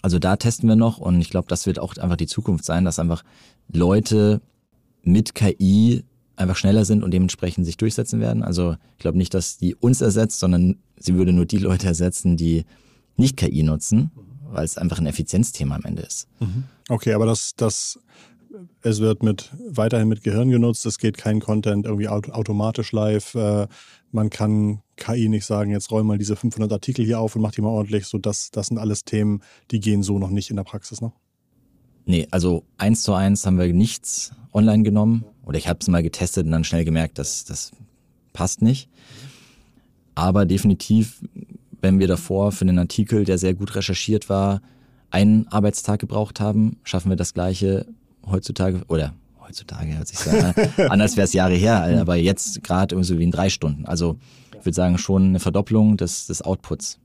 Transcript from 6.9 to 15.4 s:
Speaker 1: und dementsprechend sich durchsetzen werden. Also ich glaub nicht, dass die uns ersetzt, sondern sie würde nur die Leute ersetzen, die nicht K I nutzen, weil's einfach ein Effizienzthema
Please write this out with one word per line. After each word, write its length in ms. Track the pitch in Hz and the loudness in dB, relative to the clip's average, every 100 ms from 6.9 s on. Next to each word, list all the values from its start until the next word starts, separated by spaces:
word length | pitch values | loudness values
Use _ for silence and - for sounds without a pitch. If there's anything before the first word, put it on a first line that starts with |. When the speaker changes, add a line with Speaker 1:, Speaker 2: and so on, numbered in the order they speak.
| 107 | 2
Speaker 1:
und 80 | 92 | 2
dementsprechend 540 | 90 92 - 90 87 85 | 2 2 0 -4 -2 -4
sich 120 | 85 | -2
durchsetzen 420 | 110 110 117 113 | -2 -2 -4 -2
werden. 240 | 113 113 | -2 -2
Also 320 | - 87 87 82 _ | -2 0 -2 -4 _
ich 60 | _ | _
glaub 160 | 90 85 | -2 0
nicht, 180 | 90 | 0
dass 240 | 95 - - | -2 -4 -4
die 180 | 90 - | -4 0
uns 260 | 120 127 | 0 2
ersetzt, 380 | 117 101 110 - | 2 2 0 0
sondern 380 | 92 87 90 - _ _ | 0 4 2 0 _ _
sie 180 | - 90 | 0 2
würde 160 | 92 | 4
nur 140 | 87 85 | 2 2
die 120 | 104 | 0
Leute 300 | 95 92 95 | 0 0 0
ersetzen, 500 | 82 90 - 92 85 | 0 0 0 0 2
die 280 | 82 82 - _ _ _ _ - | 2 0 -2 _ _ _ _ 0
nicht 200 | 131 135 | 0 2
K 100 | 90 | -2
I 160 | 71 | 0
nutzen, 480 | 78 78 - 107 156 - 95 131 147 | 0 0 0 0 0 -6 -20 -20 -12
weil's 280 | 95 80 - | -6 -6 -4
einfach 220 | 87 92 | -4 -2
ein 60 | 78 | -4
Effizienzthema 720 | - 76 92 | -4 -2 0